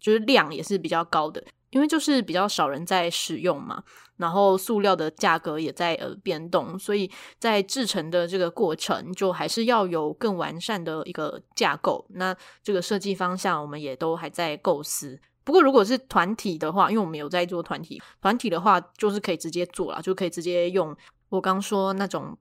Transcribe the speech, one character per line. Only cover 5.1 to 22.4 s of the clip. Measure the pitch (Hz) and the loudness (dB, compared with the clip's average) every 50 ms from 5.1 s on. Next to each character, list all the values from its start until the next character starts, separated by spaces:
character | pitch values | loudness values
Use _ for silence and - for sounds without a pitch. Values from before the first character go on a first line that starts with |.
| 160 - - 190 160 165 | -4 0 2 2 2 2
格 | - - 151 156 | 0 -4 -4 -4
也 | 160 151 | -4 -4
在， | - - 175 170 165 | -4 -2 -2 -2 -2
呃， | - - 135 - 101 | -2 -4 -8 -10 -8
变 | - - 170 151 165 175 | -6 -6 -6 -6 -4 0
动， | 175 175 131 - 165 190 | 0 0 0 -2 -8 -8
所 | - - 208 | -4 -2 -2
以 | 208 190 180 - - - - - - | -2 -2 -4 -8 -12 -20 -20 -12 -4
在 | - 233 220 202 196 | 0 0 2 2 0
制 | 196 - 262 247 196 | 0 -2 -4 -2 -2
成 | - 190 151 160 | -2 -4 -2 0
的 | 170 180 170 170 | 0 0 0 0
这 | 185 190 | 0 0
个 | 180 170 | 0 0
过 | 170 - 220 170 156 | 0 0 0 0 0
程 | 160 - - 196 104 - - 180 | 0 -2 -2 -2 -2 -4 -6 -4
就 | - 196 190 | -2 0 0
还 | 175 165 151 156 | 0 0 -4 -4
是 | - 226 226 | -2 -2 0
要 | 226 247 226 202 180 | 2 2 2 2 2
有 | 170 160 151 151 151 | 0 -2 -2 -2 -4
更 | - - 220 196 175 | -2 -2 -2 -2 -2
完 | 156 151 156 165 | -4 -6 -8 -8
善 | - - 220 190 170 | -6 -6 -6 -4 -4
的 | 165 156 156 - | -6 -6 -6 -6
一 | - | -8
个 | 175 - 156 151 - - - _ _ | -8 -6 -6 -6 -6 -10 -14 _ _
架 | - 226 170 143 147 | 0 0 0 0 0
构。 | - - 147 - - - | 0 -2 -2 -2 -4 -10
那 | 190 185 185 185 185 - - - - _ | -8 -6 -4 -4 -4 -6 -10 -20 -20 _
这 | - - | -4 -2
个 | 202 180 | 0 0
设 | 175 - 214 196 | 0 0 -2 -2
计 | 170 202 190 | -2 -2 -2
方 | 180 185 180 180 | -2 -2 -2 -2
向 | 185 - 196 175 156 | -2 -2 -2 -2 -2
我 | 147 | -4
们 | 147 143 151 | -6 -10 -10
也 | 151 139 131 | -8 -8 -6
都 | - 165 160 165 | -4 -2 -2 -2
还 | 165 165 156 | -2 -4 -8
在 | - - 175 160 147 147 | -6 -4 -4 -4 -4 -2
构 | - 196 170 143 151 | 0 0 0 0 -2
思。 | - - - 160 139 127 143 _ _ _ _ - | -6 -8 -8 -8 -10 -14 -16 _ _ _ _ -2
不 | - | 4
过 | 294 381 | 6 8
如 | 320 269 | 8 10
果 | 269 254 196 | 8 8 8
是 | 196 254 254 | 6 4 0
团 | - - - 202 170 180 220 | -2 0 0 2 2 2 0
体 | - - - 170 | -4 -4 -4 -4
的 | 160 160 156 | -4 -4 -2
话， | 165 202 180 147 | 2 4 4 4
因 | 208 | 4
为 | 226 208 | 2 0
我 | 160 | -2
们 | 160 151 | -4 -6
有 | 147 143 | -6 -2
在 | 170 180 175 | 0 0 0
做 | 175 175 175 170 | 0 -2 -4 -6
团 | - 160 139 | -6 -6 -8
体， | 160 - - - - - - _ | -8 -10 -14 -16 -18 -20 -8 _
团 | - 196 220 247 | 0 2 2 2
体 | - 220 | 0 -2
的 | 170 165 | -2 2
话 | 175 214 196 180 175 - _ | 4 4 4 4 2 -2 _
就 | - - 208 | 0 0 0
是 | 202 208 | 0 0
可 | 196 - | 0 -2
以 | 175 156 | -2 -2
直 | - 165 | -4 -6
接 | 151 170 175 | -4 -4 -4
做 | 175 - - 180 - | -4 -4 -6 -6 -6
啦， | - - | -6 -6
就 | 160 185 190 | -4 -4 -2
可 | 185 196 | -2 -2
以 | 170 | -4
直 | - - | -4 -4
接 | 160 175 175 175 175 175 | -4 -2 0 2 2 2
用 | 185 190 170 156 147 - - - _ _ _ - | 2 2 0 0 -4 -12 -18 -20 _ _ _ -4
我 | - 190 | -2 0
刚 | 180 190 190 190 | 2 2 0 0
说 | 196 - 214 196 190 190 190 | 0 -2 0 0 2 0 0
那 | 196 196 | -2 -2
种 | 190 - 160 143 - - - | -2 -4 -6 -8 -8 -14 -12